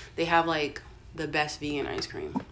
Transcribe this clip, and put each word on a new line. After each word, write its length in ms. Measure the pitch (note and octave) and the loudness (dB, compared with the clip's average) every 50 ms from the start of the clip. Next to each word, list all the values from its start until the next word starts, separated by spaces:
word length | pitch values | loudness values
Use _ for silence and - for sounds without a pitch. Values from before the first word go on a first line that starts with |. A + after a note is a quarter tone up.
| - - - | -14 -6 -2
They 100 | - E3 | -2 2
have, 220 | E3+ E3+ E3 E3 | 6 6 6 6
like, 340 | E3 D#3+ D#3 D3 C#3 - - - - - - - - - | 6 4 2 2 0 -4 -8 -14 -16 -20 -20 -18 -10 -6
the 120 | D#3+ D#3 | -4 -4
best 320 | C#3+ D3 D#3 D3+ D3+ - - | 0 2 2 2 0 -2 -4
vegan 260 | D3+ D3 D3 C#3+ C3+ | -4 -2 -2 -2 -2
ice 220 | - - - - | -2 -2 -4 -4
cream. 260 | - - D3+ - - - - - - | -6 -6 -6 -6 -4 -4 -4 -6 -8